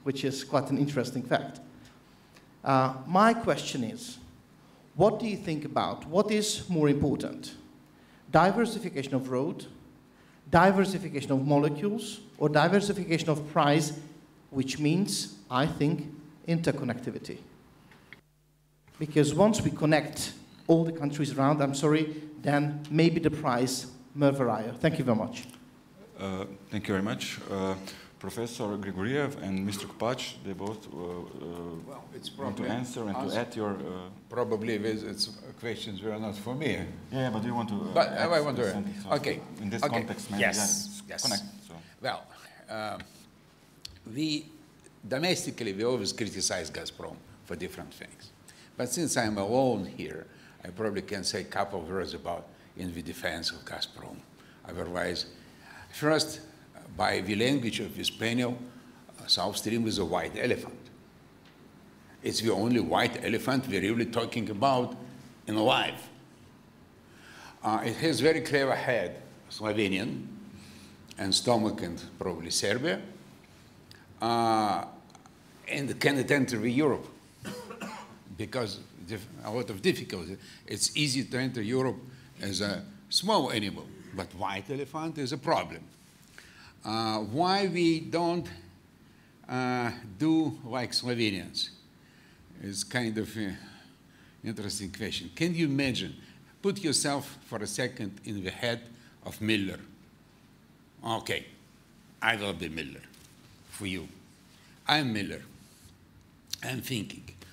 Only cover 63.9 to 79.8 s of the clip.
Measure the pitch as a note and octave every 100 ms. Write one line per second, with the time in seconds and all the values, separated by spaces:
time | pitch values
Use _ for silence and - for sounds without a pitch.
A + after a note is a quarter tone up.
63.9 | A#2 A#2 A#2 A#2 A#2+ G2+ G2 C3+ B2+ B2
64.9 | - - - - - - G#2+ A2+ C3 F#2
65.9 | - - - - - - - - - -
66.9 | - - - - - - - - A2 -
67.9 | - E3 C3+ C#3+ D#3+ - C#3+ C3+ A#2+ -
68.9 | A#2+ F2+ - - - - - G#2+ G#2+ G2+
69.9 | F#2+ - - - - - - - - -
70.9 | - - - G2 F#2+ B2 A#2 G#2+ - F2+
71.9 | E2 F2+ - G2 E2 E2 - G2 A#2+ D3+
72.9 | F#3+ - - - - - - - - -
73.9 | - - - A2+ A#2 A#2 A2 G#2+ F2 -
74.9 | - - - - - - - - C#3+ C#3
75.9 | G#2 C#3+ C#3 A#2+ C#3+ B2+ A#2 A2+ B2 D3+
76.9 | G2 - - - - - - - - -
77.9 | - - - - G2+ G#2+ C3 A2 G2 -
78.9 | - F2 G#2+ A2 - A2 A#2 A#2+ G2